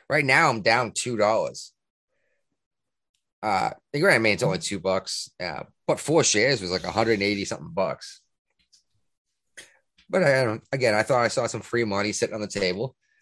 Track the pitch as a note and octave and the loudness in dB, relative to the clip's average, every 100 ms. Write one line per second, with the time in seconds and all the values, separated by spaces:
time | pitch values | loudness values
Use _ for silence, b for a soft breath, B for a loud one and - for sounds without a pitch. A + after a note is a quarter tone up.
0 | b D3 C#3 C#3 E3 A#2 G2+ A#2 A2+ - | b -2 4 4 4 2 2 2 0 -4
1 | B2 A#2 G#2 A2 C#2+ - - _ _ _ | -6 0 2 2 -2 -8 -18 _ _ _
2 | _ _ _ _ _ _ _ _ _ _ | _ _ _ _ _ _ _ _ _ _
3 | _ _ _ _ G#2+ F#2+ - - _ D3 | _ _ _ _ -2 0 -2 -6 _ 0
4 | F#3+ C3+ A2+ G2 A#2 F#2 - G2+ F#2 F#2+ | 2 4 4 2 0 -2 -4 -6 -2 -2
5 | - - - _ F2+ C#2+ - _ - D3+ | -4 -10 -12 _ -10 -10 -14 _ -4 -4
6 | - D#3+ C3+ G#2 B2 C3 F#2 F2+ F2+ F2 | 2 2 4 2 2 0 -2 -6 -4 -2
7 | A2+ A2 G2+ G2+ F#2+ - - E3 F#2 - | 0 2 0 -2 -6 -8 -8 -4 -4 -4
8 | - - _ _ _ _ _ _ _ _ | -14 -20 _ _ _ _ _ _ _ _
9 | _ _ _ _ _ - B B _ _ | _ _ _ _ _ -20 B B _ _
10 | _ F#3 E3 C3 B2 A2 - C#3 B2 G#2+ | _ 2 4 4 2 -2 -6 0 2 2
11 | A2 B2+ A#2 - A#2 A#2 - A#2+ A2+ G2 | 2 2 2 0 -2 -4 -4 -2 0 0
12 | G#2 G2+ A2+ A2 G#2 G2+ F#2+ F2+ C3 - | -2 -2 -4 -4 -6 -2 -2 -2 -6 -10
13 | _ _ | _ _